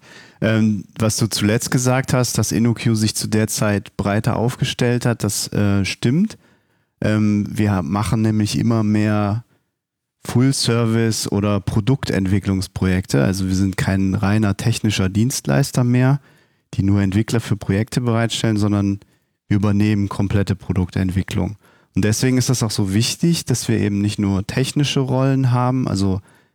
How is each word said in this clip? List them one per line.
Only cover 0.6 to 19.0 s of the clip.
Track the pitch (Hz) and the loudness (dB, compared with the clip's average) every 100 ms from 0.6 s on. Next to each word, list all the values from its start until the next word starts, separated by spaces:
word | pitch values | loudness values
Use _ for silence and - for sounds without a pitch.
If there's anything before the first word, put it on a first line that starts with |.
| 110 104 - - | 2 0 -6 -2
was | 110 - | -2 0
du | 110 | -2
zuletzt | - 104 113 - | 0 0 0 0
gesagt | 135 127 127 131 | 0 2 0 0
hast, | 127 123 - | 0 0 -2
dass | 110 | 0
InnoQ | 85 120 110 120 110 | 2 0 0 0 0
sich | 107 | 0
zu | - 107 | -2 -2
der | 107 110 | 0 0
Zeit | - 107 101 - - | 0 0 0 -4 -4
breiter | 101 101 120 - | -2 0 0 0
aufgestellt | 117 - 135 - 123 120 123 | -2 -2 -4 -2 0 0 0
hat, | 113 | -2
das, | 107 - - | -2 -4 -4
äh, | - 101 101 95 | -2 0 0 -2
stimmt. | - 117 151 214 - _ _ _ _ _ _ | -2 0 0 0 -4 _ _ _ _ _ _
Ähm, | 104 107 107 104 101 | -2 2 2 0 0
wir | 110 104 | 0 0
ha-, | 95 | 0
machen | 71 101 110 113 | 0 -2 0 0
nämlich | 110 107 104 - | 2 2 0 0
immer | 113 117 | 0 2
mehr | 107 107 107 104 104 110 - _ _ _ _ _ _ _ - | 2 2 2 0 0 -4 -8 _ _ _ _ _ _ _ -2
Full-Service- | 120 135 135 - 117 113 113 113 107 - | 2 2 2 0 0 2 2 0 -2 -2
oder | 101 104 101 | 0 0 0
Produktentwicklungsprojekte. | - 113 104 135 - - 95 98 - 95 95 - 95 92 - 139 | -2 -2 0 0 0 -2 0 0 0 -2 -4 -2 0 0 0 0
Also | 123 95 92 | 0 0 -2
wir | 95 | 0
sind | 98 92 | 0 0
kein | - 95 95 101 | 0 0 0 0
reiner | 98 107 104 98 | 0 2 0 0
technischer | 117 113 110 101 95 | -2 0 -2 0 0
Dienstleister | 101 120 - - 139 139 - | 0 0 -2 -2 0 0 0
mehr, | 123 123 131 143 - _ _ _ _ - | 2 2 2 0 -4 _ _ _ _ -2
die | |
nur | 98 101 | 0 2
Entwickler | 98 98 110 117 | 2 0 0 -2
für | - 101 | -2 -4
Projekte | - 98 123 - | 0 -2 -2 -2
bereitstellen, | 120 113 113 - 113 104 | 0 0 0 0 0 0
sondern | 104 101 101 98 | 2 2 0 -2